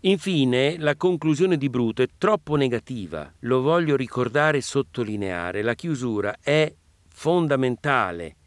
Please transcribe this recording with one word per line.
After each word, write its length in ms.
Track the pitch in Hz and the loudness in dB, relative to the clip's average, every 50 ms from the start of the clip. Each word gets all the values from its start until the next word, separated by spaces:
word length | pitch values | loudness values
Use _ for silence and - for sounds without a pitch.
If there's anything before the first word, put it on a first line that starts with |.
| - | 4
Infine, 760 | 190 196 180 - 190 190 156 135 127 123 127 131 143 165 175 | 2 2 2 0 -2 0 2 2 2 4 2 2 2 0 0
la 160 | 156 147 143 | -2 -2 -2
conclusione 600 | 147 - 180 185 160 151 156 156 139 180 190 180 | 2 2 0 0 2 0 0 2 2 2 2 2
di 120 | 151 135 139 | 0 0 -2
Bruto 340 | 120 120 120 113 107 - 127 | 0 0 0 0 2 0 0
è 40 | 123 _ | 0 _
troppo 380 | _ - 208 214 202 _ - 151 | _ 0 0 0 0 _ -2 0
negativa. 760 | 151 139 127 120 113 - - 131 117 120 117 - 80 73 71 _ _ | 0 2 2 0 -2 -4 -6 -10 -8 -8 -8 -8 -10 -10 -12 _ _
Lo 220 | - 117 127 131 127 | -2 0 0 2 2
voglio 340 | 143 165 175 170 151 143 | 2 2 2 2 2 0
ricordare 600 | 131 127 120 - - 123 120 113 147 147 156 151 143 | 0 0 -2 -2 -2 -2 0 0 2 2 2 2 0
e 40 | 120 | -2
sottolineare. 1000 | - - 143 135 - _ - 120 104 104 104 101 98 90 87 87 87 90 101 104 | -2 -2 -2 -2 -2 _ -6 -4 -4 -2 -4 -4 -4 -4 -4 -6 -6 -4 -2 -2
La 120 | 117 120 | -2 -2
chiusura 640 | - - 170 156 127 127 123 110 104 98 101 104 - | -2 -4 -6 -4 -4 -4 -4 -2 -2 -2 -4 -4 -6
è 320 | _ - 143 156 156 151 - _ _ _ _ _ _ _ | _ 0 2 2 2 0 -2 _ _ _ _ _ _ _
fondamentale. 1300 | - - - 156 170 180 170 151 139 131 131 127 123 - - 147 139 127 110 92 87 85 85 80 76 _ _ | -20 -6 -2 0 2 2 2 2 2 2 2 0 -2 -2 -2 0 0 0 0 0 -4 -8 -10 -12 -12 _ _